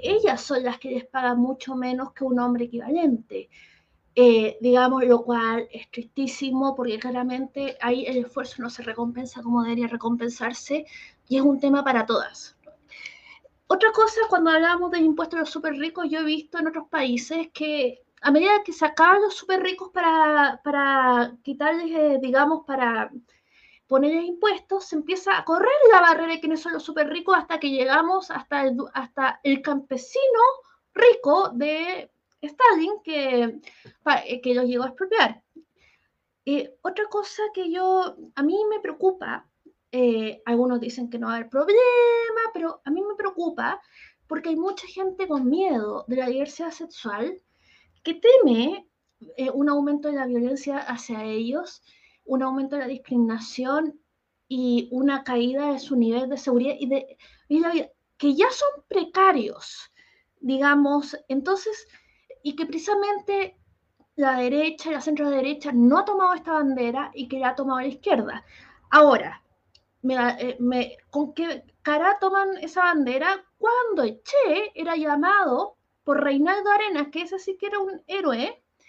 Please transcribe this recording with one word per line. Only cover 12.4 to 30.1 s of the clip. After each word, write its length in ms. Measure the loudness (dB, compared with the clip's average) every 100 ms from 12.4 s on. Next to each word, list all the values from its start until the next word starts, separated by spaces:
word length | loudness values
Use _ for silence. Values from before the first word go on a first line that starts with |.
| -20 _ -20 _ _ -20 -20 -20 -20 -20 _ _ -2
Otra 240 | 2 4
cosa, 300 | 4 2 2 2
cuando 220 | 2 4
hablábamos 400 | 4 2 0 -2
del 160 | 2 2
impuesto 300 | 2 -4 -4
a 40 |
los 100 | -6
súper 220 | -6 -6
ricos, 320 | -6 -6 -6 -6
yo 100 | -4
he 40 |
visto 340 | -2 -4 -6 -6
en 100 | -4
otros 200 | -6 -6
países 580 | -4 -2 -2 -4 -6 -8
que 480 | -8 -6 -2 -4 -6 _ _
a 100 | 2
medida 320 | 4 4 2
que 80 | 0
sacaban 500 | -2 -2 6 6 6
los 120 | 2
súper 280 | -2 -4 -2
ricos 260 | -2 -6 -8
para, 680 | -2 2 4 4 4 2 0
para 720 | -4 0 2 4 4 4 0 -6
quitarles, 480 | -10 -2 0 0 -2
eh, 280 | 2 2 2
digamos, 420 | 2 2 2 0 -4
para 440 | -2 -2 -2 -6 -10 -20 _ _ _ _ _ _
ponerles 380 | 2 2 0 -4
impuestos, 580 | -2 0 -2 -4 -6
se 120 | -4 -6
empieza 420 | -4 -4 0 -2
a 60 |
correr 280 | 0 2 2 6 8
la 120 | 10
barrera 320 | 8 4 0
de 40 | -4
quiénes 220 | -4 -4
son 140 | -4
los 100 | -8
súper 240 | -6 -4 -2
ricos 260 | -2 2 2
hasta 220 | 0 -4
que 120 | -2
llegamos 600 | -2 2 2 2 -2 -4
hasta 340 | -10 -6 -2
el 120 | -2 -2
du-, 140 | -6
hasta 460 | -8 -8 -4 -4 -2
el 180 | -2 0
campesino 800 | -2 -4 -4 -8 -6